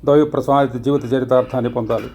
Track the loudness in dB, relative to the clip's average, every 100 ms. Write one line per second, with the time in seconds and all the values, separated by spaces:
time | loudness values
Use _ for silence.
0 | 4 4 4 0 0 2 2 -2 -2 -2
1 | -2 -4 2 0 2 -4 -4 -4 -4 -4
2 | -6